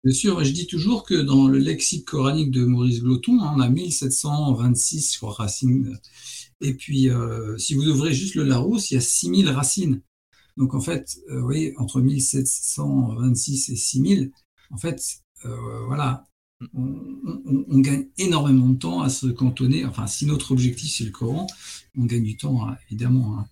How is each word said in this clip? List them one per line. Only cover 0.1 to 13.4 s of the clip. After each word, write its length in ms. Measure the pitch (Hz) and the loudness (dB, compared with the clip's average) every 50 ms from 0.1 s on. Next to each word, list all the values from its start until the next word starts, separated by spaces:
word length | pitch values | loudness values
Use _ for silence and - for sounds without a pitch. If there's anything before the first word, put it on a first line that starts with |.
| 131 | 2
sûr, 300 | - - 202 180 170 156 | 2 2 0 2 2 2
je 80 | 135 | 0
dis 140 | 139 170 175 | 0 0 -4
toujours 380 | - - 165 156 208 247 220 - | -4 -4 -2 0 0 0 0 0
que 120 | - 196 | 0 0
dans 320 | 160 143 139 135 135 135 | 0 2 6 6 6 8
le 120 | 131 135 135 | 8 6 4
lexique 460 | 139 160 160 160 - - 175 156 - | 4 2 0 -2 -2 -2 -4 -4 -8
coranique 440 | - - 147 131 135 147 160 156 135 | -6 -2 0 0 0 2 0 0 0
de 160 | 127 127 123 | 2 2 4
Maurice 360 | 123 123 123 123 127 120 117 | 4 4 4 4 2 2 2
Gloton, 400 | 120 127 127 123 - 233 247 247 | 2 0 0 2 4 4 4 4
hein, 120 | 202 147 151 | 4 4 2
on 40 | 139 | 2
a 100 | 131 120 | 4 4
mille 240 | 127 160 180 175 151 | 4 2 2 -2 -4
sept 180 | - 139 131 | -2 -2 -2
cent 420 | 131 - - 151 147 147 151 139 131 | -2 -2 -2 -2 0 0 2 2 2
vingt-six, 600 | 113 120 123 123 120 - - 156 156 143 - - | 2 4 2 2 2 0 -2 -2 -2 -2 -4 -4
je 40 | - | -4
crois, 140 | - 104 101 | -6 -10 -6
racines. 680 | - 107 101 - - 131 127 123 135 131 - - - _ - _ - - - - - - _ _ _ | -4 -4 -6 -4 0 2 2 2 2 0 -2 -6 -12 _ -20 _ -20 -18 -16 -16 -16 -16 _ _ _
Et 120 | 151 143 131 | -6 -6 -6
puis, 360 | 131 - - 147 135 131 131 | -6 -8 -4 0 2 2 4
euh, 480 | 123 120 117 117 113 113 113 110 107 101 | 2 0 -2 -4 -6 -6 -6 -8 -8 -6
si 160 | - - 156 | -4 -2 0
vous 120 | 135 151 | 0 2
ouvrez 260 | 156 151 135 147 165 143 | 2 2 2 2 0 0
juste 200 | 131 190 196 - | -2 -2 -4 -2
le 100 | - 147 | 0 0
Larousse, 460 | 135 131 120 135 185 233 220 196 - | 2 2 2 2 0 0 -2 -2 0
il 60 | 139 | -2
y 20 | |
a 40 | 127 | 0
six 280 | 127 - - - - 175 | 0 0 -2 -2 0 2
mille 200 | 180 190 196 156 | 2 2 2 2
racines. 520 | 131 135 139 - - 202 185 156 131 - - _ _ _ _ _ _ _ _ _ _ | 2 0 0 -2 -2 0 0 0 0 -2 -4 _ _ _ _ _ _ _ _ _ _
Donc, 180 | - 127 131 139 | -2 -2 0 0
en 80 | 135 | -2
fait, 360 | - 165 170 - - - - - - - | -2 -2 -4 -6 -6 -10 -16 -16 -14 -10
euh, 100 | 135 127 | -6 -4
vous 60 | 123 | -2
voyez, 320 | 123 139 156 160 160 - | -2 0 -2 -2 -4 -4
entre 240 | - 123 - - 131 | -4 -6 -2 0 2
mille 200 | 123 135 143 135 | 2 4 2 2
sept 260 | 131 - - 135 135 | 0 0 0 0 0
cent 680 | - - - - - - 147 143 143 139 135 127 117 110 | 0 -2 -4 -4 -6 -4 -4 -2 0 2 2 2 0 -2
vingt-six 540 | 117 123 127 123 - | 0 2 2 2 2